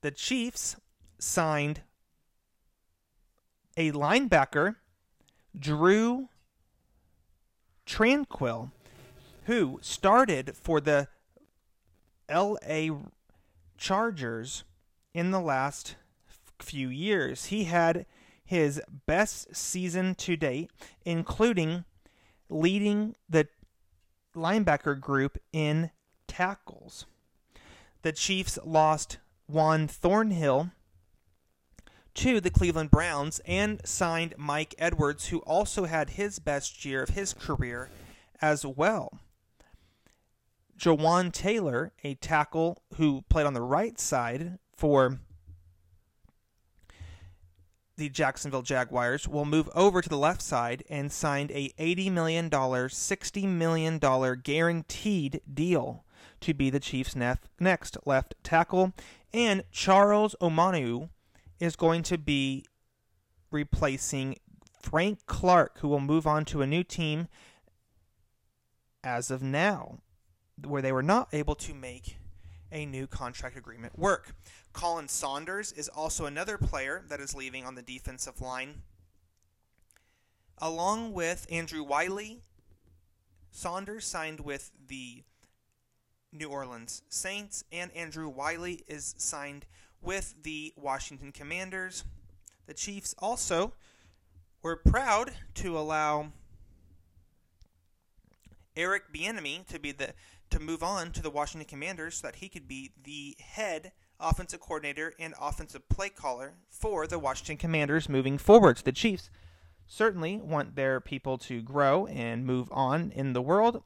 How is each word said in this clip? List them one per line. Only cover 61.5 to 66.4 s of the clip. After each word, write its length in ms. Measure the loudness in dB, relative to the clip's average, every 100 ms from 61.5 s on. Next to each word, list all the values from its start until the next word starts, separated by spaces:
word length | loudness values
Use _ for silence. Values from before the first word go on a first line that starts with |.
| -4
is 160 | -4 4
going 260 | 4 4
to 140 | 0 -2
be 480 | 0 0 0 -2 -8 _ _ _ _ _ _ _ _
replacing 840 | -4 -2 0 0 0 -4 -4 -4 -8 _ -20 -20 _
Frank 380 | -2 0 0 -2 -6
Clark, 520 | 0 6 8 6 0
who 80 | 0
will 140 | 0
move 240 | 2 2 4
on 180 | 0